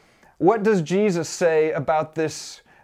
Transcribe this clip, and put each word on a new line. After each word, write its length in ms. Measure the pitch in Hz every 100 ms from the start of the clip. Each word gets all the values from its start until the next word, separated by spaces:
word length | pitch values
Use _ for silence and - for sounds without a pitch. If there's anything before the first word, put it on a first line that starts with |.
| _ _ _ -
what 240 | 160 226
does 200 | 208 208
Jesus 460 | 147 180 214 175 151
say 440 | - 175 160 156
about 420 | 156 139 156 156
this 460 | - 156 - - - _ _